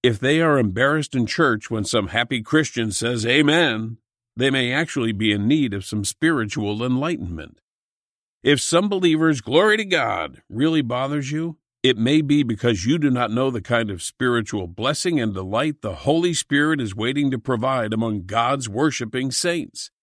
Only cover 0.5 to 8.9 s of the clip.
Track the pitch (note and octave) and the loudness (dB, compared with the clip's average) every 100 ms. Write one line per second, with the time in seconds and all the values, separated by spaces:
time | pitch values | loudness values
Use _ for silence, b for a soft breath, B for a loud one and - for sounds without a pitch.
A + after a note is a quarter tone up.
0.5 | C#3+ G#2+ F#2+ C3+ D#3 C#3+ C3 A2 - D3+ | 2 2 2 0 0 -2 -2 -2 2 2
1.5 | A2 - A2 G2 A#2+ F#2+ A2+ A#2+ B2+ G#2+ | 2 -4 -6 -2 -2 0 -4 -2 -6 0
2.5 | D3+ D3 - A2 F#2+ A#2 B2 A2+ C3+ C#3+ | 2 2 -2 -4 -2 -4 -2 2 4 4
3.5 | E3 D#3+ A2 A2+ A#2 _ _ _ - C3 | 4 2 0 -6 -10 _ _ _ -2 0
4.5 | C3+ B2 C3+ D#3+ C3+ A2+ G2+ A2 G#2 G#2 | 2 0 -2 -2 -2 -2 0 0 2 2
5.5 | D3+ C3 G2 - G#2+ G2+ - D#3+ D3+ G#2+ | 2 0 -4 -6 -4 -4 -2 0 0 -2
6.5 | - G#2 G#2 B2 B2+ D#3 F3+ F#2 E2 D#2 | -4 -4 -2 -2 -2 -2 -4 -8 -10 -14
7.5 | _ _ _ _ _ _ _ _ _ - | _ _ _ _ _ _ _ _ _ 2
8.5 | D3 - E3 G3+ | 2 2 2 2